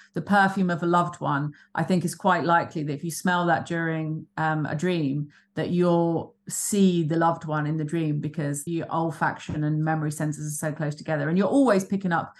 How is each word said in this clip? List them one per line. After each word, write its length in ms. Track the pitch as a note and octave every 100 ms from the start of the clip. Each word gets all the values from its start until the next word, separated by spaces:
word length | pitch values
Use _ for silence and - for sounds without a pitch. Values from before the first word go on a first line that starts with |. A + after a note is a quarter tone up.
| -
the 80 | E3+
perfume 480 | - G3+ F#3+ G3+ F3+
of 140 | E3
a 20 | F3
loved 340 | F3 E3 -
one, 340 | C#3+ C#3+ D3 - _
I 100 | -
think 220 | D#3+ F3+ F3
is 80 |
quite 320 | - F#3+ F3 D#3
likely 380 | E3+ A#2 E3
that 100 | D3
if 100 | C#3+
you 80 | E3+
smell 360 | - F#3 F3+ F3
that 180 | E3 -
during, 640 | E3+ E3 D#3+ D#3 D#3 - -
um, 300 | D#3+ D#3 D3+
a 80 | D3+
dream, 540 | F3+ F3 C#3 C#3+ D3 - _ -
that 160 | -
you'll 640 | F3 F3 E3+ E3+ E3 - _ -
see 560 | - - G3+ F#3+ E3+
the 140 | D3+ E3
loved 260 | E3+ E3
one 240 | D#3 D3+ D3
in 80 | D#3
the 80 |
dream, 380 | D3+ E3 D#3 D3
because 420 | D3 E3 C#3+ C#3+ -
your 200 | E3 -
olfaction 800 | E3 E3 D3+ D#3+ - - D#3+ D3+
and 180 | D3+
memory 280 | D#3+ D#3 D#3
senses 360 | D3+ D3+ D3 D3+
are 220 | D3 D#3
so 40 |
close 220 | D3 D#3 D3+
together. 320 | - D3+ D3
And 100 | F3+
you're 100 | G#3
always 360 | C#4 B3+ G3
picking 300 | F#3+ G3 F#3
up 200 | E3 -